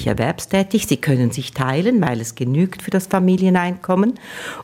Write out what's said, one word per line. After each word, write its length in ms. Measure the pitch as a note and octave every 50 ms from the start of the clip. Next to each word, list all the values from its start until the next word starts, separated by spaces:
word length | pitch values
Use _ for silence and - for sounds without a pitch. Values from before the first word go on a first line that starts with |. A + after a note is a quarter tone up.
| -
erwerbstätig. 800 | A2+ G#2 A2 A2+ D3 - - - - - F#3+ F#3+ G3 - G#3 -
Sie 120 | - D3+
können 340 | - - D3+ C3+ B2 B2 A#2
sich 220 | - C#3+ C3 - -
teilen, 480 | - C3 C3 C3 D#3+ F#3 A#3+ B3+ G#3+
weil 180 | D#3 C3 A#2+ A2+
es 160 | A2+ - -
genügt 460 | - C3 B2 C3+ D#3 F#3 F#3 - -
für 100 | - -
das 160 | - F#3+ F#3
Familieneinkommen. 1080 | - G3 F#3+ F#3 F#3 F#3 F3+ F#3+ F#3 F3+ F3+ F3 F3+ F3+ F#3 - - F#3 F#3 G3+ B3 - - - - - - - - - -